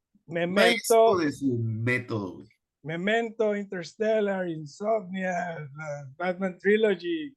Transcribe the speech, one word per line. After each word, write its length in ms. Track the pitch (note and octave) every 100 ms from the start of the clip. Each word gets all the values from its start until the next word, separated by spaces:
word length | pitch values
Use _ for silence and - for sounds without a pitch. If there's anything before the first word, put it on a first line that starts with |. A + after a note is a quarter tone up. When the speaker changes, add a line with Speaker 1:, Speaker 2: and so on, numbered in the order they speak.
| _ _ -
Speaker 1:
Memento. 340 | E3+ F3 F#3+
Speaker 2:
maestro 560 | A#3 A3+ - A3+ A3+ F#3
de 160 | D3+
su 240 | - C#3 A#2+
método, 720 | A2+ A2 A#2+ B2 - A2+ F#2
güey. 140 | E2+ - _ _ _
Speaker 1:
Memento, 720 | C#3 E3 G3 A#3 A3+ A3 G#3+ G3+
Interstellar, 920 | G3+ F#3 D#3+ - G#3+ A3 G3+ F#3+ F3
Insomnia, 840 | D#3+ D3 - G#3 A3 F3+ F#3+ F#3 F3 F3 E3 D3 D3
la 340 | D#3 C#3+ C3+ C#3
Batman 400 | F3+ F3+ F#3+ F3+
Trilogy, 720 | F#3+ G#3+ G#3+ F3 F3 D#3+ D3